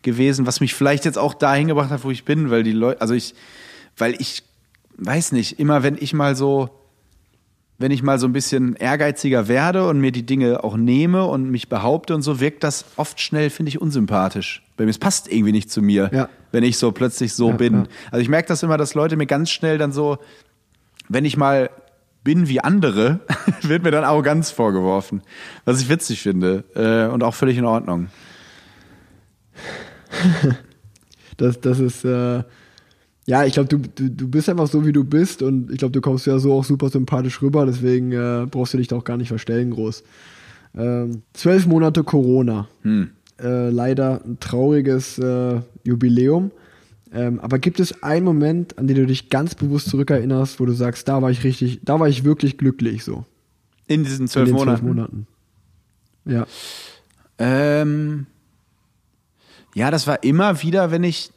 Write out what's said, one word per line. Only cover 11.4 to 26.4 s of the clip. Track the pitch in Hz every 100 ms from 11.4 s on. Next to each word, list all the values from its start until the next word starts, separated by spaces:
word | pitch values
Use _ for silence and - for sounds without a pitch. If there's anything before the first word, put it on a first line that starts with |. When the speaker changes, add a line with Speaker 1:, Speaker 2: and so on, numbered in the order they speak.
| 131
Speaker 1:
mich | 123 -
behaupte | 110 110 160 -
und | 160
so, | 143 135
wirkt | 143 151
das | 151 - - -
oft | 151 -
schnell, | - 151 151
finde | - 156
ich, | 135
unsympathisch. | 160 139 104 104 95 101 90 - _ -
Bei |
mir, | 110
es | 107
passt | 196 - -
irgendwie | 113 110
nicht | 107 -
zu | -
mir, | 104 101 98
Speaker 2:
Ja. | 131 131 - _
Speaker 1:
wenn | 117
ich | 123 120
so | 120
plötzlich | 101 123 - 117
so | - 117
Speaker 2:
Ja, | 120
Speaker 1:
bin. | 120
Speaker 2:
ja. | 113 117 - -
Speaker 1:
Also | 120
ich | 120
merke | 156 165
das | 165
immer, | 170 156
dass | 143
Leute | 151 156 156
mir |
ganz | 139 143 165
schnell | - 160 156
dann | 147
so, | 139 147 139 - - _ _ _ _ _ - _
wenn | 123
ich | 147 139
mal | 139 139 127 - _ _ _ _
bin | 139 165 160
wie | 127
andere, | - 196 151 101 120 175 - -
<laughs> | - -
wird | 151 165
mir | 170
dann | 151
Arroganz | 143 151 143 156 156
vorgeworfen. | - 113 95 92 98 - 101 - - - -
Was | - 127
ich | 127
witzig | 165 - 110
finde, | 101 92